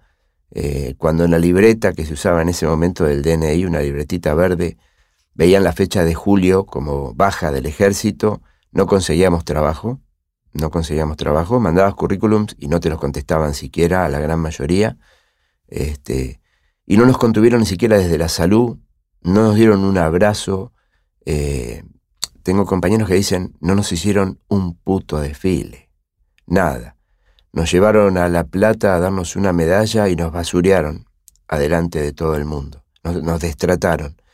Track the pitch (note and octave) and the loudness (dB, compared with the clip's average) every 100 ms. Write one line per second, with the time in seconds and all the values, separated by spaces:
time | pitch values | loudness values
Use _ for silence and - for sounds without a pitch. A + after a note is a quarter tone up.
0 | _ _ _ _ _ - D2 C#2+ C2+ - | _ _ _ _ _ -8 -6 -6 -8 -2
1 | D#2+ E2 E2+ E2 E2+ F2+ A2 A2+ G2+ D#2+ | 0 2 2 4 4 4 4 4 -2 -4
2 | D2+ D2 G2+ F2 E2 E2 D#2 D#2+ E2+ F2 | -8 -4 0 0 0 -2 -2 0 -2 0
3 | D#2 C#2+ D2+ E2 D#2 E2 F#2 D#2 C#2+ C#2+ | -2 0 0 0 0 0 -2 -2 -4 -6
4 | D2 F2 D#2 D2+ F2+ E2+ E2+ - _ _ | -6 -4 -2 2 2 0 -4 -6 _ _
5 | _ _ _ - E2+ F#2+ F2+ E2+ F#2+ G2+ | _ _ _ 2 4 6 4 0 -2 0
6 | E2 E2 - G2+ F2+ F#2+ F#2+ C#2 D2 C#2+ | 0 0 0 2 4 2 0 -8 -6 -6
7 | C2+ A1+ G2 - E2 C2+ C#2+ - G2+ G2+ | -8 -2 -2 0 -4 -4 -6 0 0 2
8 | G#2 G2 G#2+ G#2 - _ _ - F#2+ G2 | -4 -2 -2 -4 -12 _ _ -2 2 2
9 | F#2 D#2+ F#2 E2+ E2+ D2+ D2+ E2+ A2 C3+ | 2 2 2 2 -2 -2 -2 -2 -8 -10
10 | _ _ _ _ _ - D#2 E2+ E2 D2+ | _ _ _ _ _ -6 -4 -4 -4 -2
11 | D2+ D#2 D#2 D2+ E2+ B2 G2 E2+ G2 G2+ | -4 -4 -2 -2 0 0 2 2 2 0
12 | D2+ F#2+ A2 G#2+ G#2+ - C#2+ E2+ E2+ D#2+ | -4 -2 0 0 -2 -8 -4 -2 -2 -4
13 | C#2+ D2 - D#2+ D2+ D2 C#2 D#2+ E2 F#2 | -6 -6 -2 -2 0 -4 -8 -2 0 2
14 | E2+ C#2+ D2+ E2 D#2 - C#2+ F#2 A2 A#2+ | 0 -2 -2 -2 -4 -6 -2 0 0 -4
15 | _ _ _ _ _ _ _ - D2 C#2+ | _ _ _ _ _ _ _ -8 -8 -8
16 | - C2 C2 C2+ _ _ _ _ - G2+ | -6 -6 -6 -12 _ _ _ _ 0 4
17 | B2 B2+ A#2+ A2 A2+ A#2+ A2 F2+ A#2 G#2 | 4 4 2 4 4 4 0 0 2 4
18 | F2+ D#2+ E2+ - F2 G#2+ A#2+ - _ _ | 4 0 -2 0 2 2 2 -4 _ _
19 | _ _ F2 G2+ A2 G#2+ A2+ G2 G2 F#2+ | _ _ 0 2 4 6 4 4 2 2
20 | D#2+ F2 G#2 G#2 - F#2+ G#2 _ _ _ | 2 2 2 0 -4 -6 -8 _ _ _
21 | _ _ D2+ D2+ C#2+ C#2 A#1 A1+ - _ | _ _ -6 -4 -4 -6 -8 -12 -18 _
22 | _ _ - _ - F#2+ F#2+ F#2 F2 A2 | _ _ -16 _ -2 0 0 0 0 0
23 | G2 F#2 G2+ F#2 F2+ - D#2+ G2 G2+ E2+ | 2 0 0 -4 -6 -6 0 0 0 -2
24 | G2 G2+ F#2+ - _ G2+ F2+ E2+ - F#2+ | 0 0 -2 -4 _ -2 -2 -6 -4 -4
25 | - D2+ C#2+ C#2 F#2+ D#2+ - - _ _ | -2 -6 -6 -4 -2 -2 -4 -16 _ _
26 | _ _ _ _ - F2+ E2+ B1+ A#1 _ | _ _ _ _ -2 0 0 -2 -12 _
27 | _ _ _ _ _ - E2 F2+ G#2 G#2+ | _ _ _ _ _ -4 0 4 4 4
28 | G2+ F#2 F2 E2+ E2 F#2+ G#2+ G#2+ G#2 F2+ | 4 2 0 0 -2 0 0 2 0 0
29 | F2+ F#2+ F2 F#2+ G2 F2 D#2+ F#2+ A2 A2 | 0 -2 -6 -4 0 0 2 2 0 0
30 | G2+ E2+ E2 E2+ E2+ F2+ F#2 F#2+ D2+ E2 | 0 0 -4 -6 -2 2 4 2 0 -8
31 | - _ _ _ - D2+ D2 E2 E2+ E2+ | -16 _ _ _ -8 -2 0 0 -2 -4
32 | D2 D2 D#2+ D2+ D2 D2 C#2+ C#2+ _ _ | -6 -4 -4 -4 -4 -8 -10 -16 _ _
33 | E2+ F2 D#2+ E2 E2+ - E2+ F2 F#2 D2+ | -8 -4 -4 -4 -4 -4 -2 0 0 -2
34 | D2+ - _ | -6 -14 _